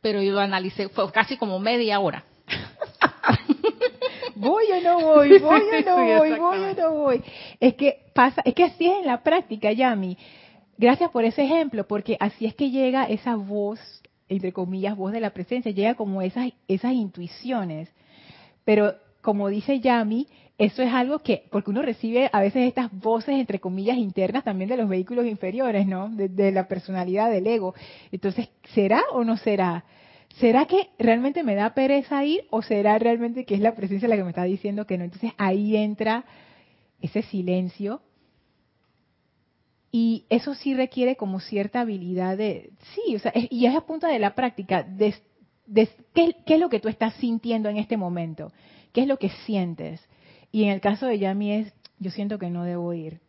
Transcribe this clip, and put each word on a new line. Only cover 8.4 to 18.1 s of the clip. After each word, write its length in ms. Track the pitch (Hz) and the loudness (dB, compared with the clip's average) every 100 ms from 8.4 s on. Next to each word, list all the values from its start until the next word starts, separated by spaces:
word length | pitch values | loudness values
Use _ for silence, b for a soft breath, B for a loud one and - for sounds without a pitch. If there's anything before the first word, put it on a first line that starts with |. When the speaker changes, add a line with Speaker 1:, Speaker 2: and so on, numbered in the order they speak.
Speaker 2:
es 120 | 254 254 | -2 2
que 80 | |
así 240 | 349 - 339 | 2 4 0
es 120 | 392 | 2
en 60 | 339 | 0
la 160 | 240 | -2
práctica, 500 | - 330 359 220 208 | 2 0 0 -4 -2
Yami. 460 | 220 262 220 185 185 B B B B B - | 2 0 0 -4 -8 B B B B B 2
Gracias 340 | 240 269 339 | 4 4 0
por 120 | 240 226 | 0 0
ese 180 | 226 | 2
ejemplo, 440 | 277 330 302 226 196 | 0 2 0 -4 -4
porque 300 | 208 202 226 | -6 -4 -2
así 280 | 208 - 220 | -2 -2 -8
es 80 | - | -4
que 160 | 285 | -4
llega 320 | 262 262 262 | 0 0 0
esa 320 | 269 214 - 226 | -2 -4 -2 -4
voz, 440 | 196 208 202 220 - - _ _ _ | -4 -4 -4 -6 -16 -20 _ _ _
entre 240 | 196 185 | -6 -4
comillas, 460 | 185 180 190 196 208 | -6 -6 -4 -6 -4
voz 140 | 190 | -6
de 80 | 226 | -4
la 100 | 214 | -6
presencia, 420 | - 175 247 240 | -8 -6 -6 -4
llega 220 | 196 208 | 0 0
como 300 | 233 208 190 | 0 -4 -4
esas, 280 | 185 214 254 - _ | -4 -4 -6 -8 _
esas 260 | 190 247 | -4 0
intuiciones. 960 | 254 208 175 175 - 247 247 185 156 165 _ b | -2 -4 -8 -14 -12 -8 -6 -6 -8 -14 _ b